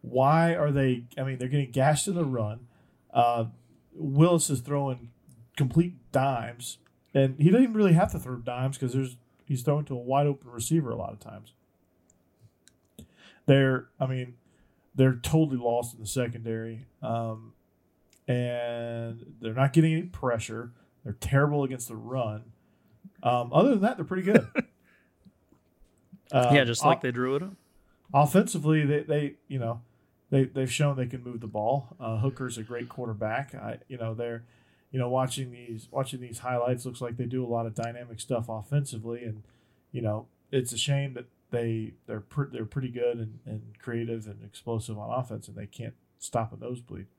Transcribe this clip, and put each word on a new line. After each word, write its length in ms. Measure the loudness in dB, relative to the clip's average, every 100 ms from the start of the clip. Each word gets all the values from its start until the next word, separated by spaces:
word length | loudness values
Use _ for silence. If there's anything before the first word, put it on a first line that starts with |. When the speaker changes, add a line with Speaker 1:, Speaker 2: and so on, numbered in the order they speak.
Speaker 1:
Why 520 | 0 2 6 6 4
are 160 | 4 2
they, 340 | 2 2 0 -4 -6
I 60 |
mean, 160 | -6 -4
they're 100 | -2
getting 220 | 0 0
gashed 380 | 2 4 4 0
in 60 |
the 100 | -2
run. 420 | 0 0 -2 -6 -14 _ _ _ _
Uh, 320 | 2 4 2 -2 -8 _ _ _
Willis 560 | -8 0 6 6 6 2
is 100 | -2
throwing 500 | -2 -2 -2 -6 -10 _ _ -20 -18 -2
complete 380 | 2 4 2 -4 -2
dimes, 640 | 2 2 0 -6 -10 -14 -14 _ _ _
and 220 | 4 4 6
he 120 | 8
doesn't 120 | 8
even 140 | 6 6
really 160 | 6
have 180 | 8 6
to 60 | 0
throw 180 | -6 -8
dimes 400 | -6 -2 -2 -2
'cause 160 | -2
there's, 240 | 0 -2 -8 _ _ -6
he's 160 | -2
throwing 220 | 0 0 -2
to 80 |
a 40 | -6
wide 280 | 0 2 2
open 240 | 0 -8
receiver 400 | -8 0 2 2
a 60 | -4
lot 160 | -6
of 80 | -10
times. 340 | -16 -18 -20 _ _ _ _ _ _ _ _ _ -20 _ _ _ _ -20 -20 _ -20 _ 4
They're, 400 | 6 6 0 -6 _
I 80 | -4
mean, 280 | -4 -8 -16 _ _ _ _ _
they're 200 | 4 4
totally 420 | 4 2 2 2 2
lost 380 | 0 0 -2
in 60 | -10
the 60 | -6
secondary, 800 | -4 -4 -4 -6 -6 -8 -12 -16 _
um, 520 | -6 -4 -4 -8 -16 _ _ _ _ _ _ _ -4
and 1080 | -2 -2 -4 -4 -6 -6 -8 -8 -10 -16 -10
they're 140 | -6
not 180 | 2 4
getting 200 | 6 4
any 80 | 2
pressure. 680 | -4 -4 -2 -2 -4 -10 -10 -16 _ _
They're 80 | -12
terrible 500 | -8 2 4 4 2
against 240 | -2 -6 -10
the 80 | -12
run. 560 | -8 -4 -4 -6 -12 _ _ _ _ _ -20 _
Um, 300 | 0 0 2
other 180 | 4 6
than 100 | 4
that, 160 | 2 0
they're 80 |
pretty 180 | -4 -2
good. 240 | 4 4 4
Speaker 2:
<laughs> 40 | -6 -8 _ _ _ _ _ -20 _ _ _ _ _ _ _ _ -20 _
Speaker 1:
Um, 200 | 2 6
Speaker 2:
Yeah, 100 | 6
just 180 | 6 4
like 160 | 4 4
Speaker 1:
o-, 20 |
Speaker 2:
they 80 | 0
drew 240 | -2 -2 -2
it 60 |
up. 100 | -4 -14 _ _ _ _ _
Speaker 1:
Offensively, 720 | 4 6 6 4 0 2 4 4
they, 160 | 0
they, 320 | 0 -2 -2 -8 _
you 100 | -6
know, 240 | -4 -6 -12 _ _ _ _
they, 140 | 2
they've 280 | 2 0 -4
shown 240 | 0 0 0
they 80 | -4
can 160 | -6
move 180 | -10 -10
the 60 | -6
ball. 480 | -2 0 0 -2 -10
Uh, 200 | -4 -2
Hooker's 360 | -2 -2 -8 -8
a 60 |
great 260 | -10 -10 -10
quarterback. 640 | -10 -8 -4 -4 -4 -6
I, 260 | -10 -10 -12 _
you 120 | -8
know, 160 | -8
they're, 280 | -6 -6 -8 -12 _ _ _ _
you 80 | -4
know, 120 | 0
watching 400 | 0 0 -4 -10
these, 380 | -12 -14 -14 -6
watching 320 | -6 -4 -8
these 160 | -12 -8
highlights, 480 | -2 0 0 -2 -6
looks 160 | -8
like 160 | -8 -6
they 80 | -4
do 180 | -4
a 40 | -2
lot 180 | -2 -4
of 80 |
dynamic 440 | -6 -8 -10 -16 -16
stuff 280 | -4 -4 -4
offensively, 760 | -8 -2 -2 -2 -8 -8 -8
and, 180 | -8 -12 -16 _ _ _ _
you 100 | -4
know, 260 | -2 -4 -8 _ _
it's 220 | -2 -2
a 60 | -4
shame 340 | 0 0 -2
that 120 | -8 -16 _ _
they, 420 | -4 -2 -4 -6 -12 -10
they're 140 | -10
pr-, 240 | -6 -6 -6
they're 140 | -6
pretty 240 | -6 -6 -6
good 300 | -2 -2 -2
and, 200 | -8 -10
and 340 | -12 -12 -12 -14
creative 480 | -6 -6 -4 -8 -10
and 160 | -16
explosive 560 | -18 -14 -6 -6 -6 -10
on 120 | -6
offense, 380 | -6 -6 -10 -12
and 80 | -16
they 100 | -14
can't 280 | -14 -14 -16 _ _
stop 320 | -6 -4 -4
a 60 | -8
nosebleed. 520 | -10 -10 -12 -16 -16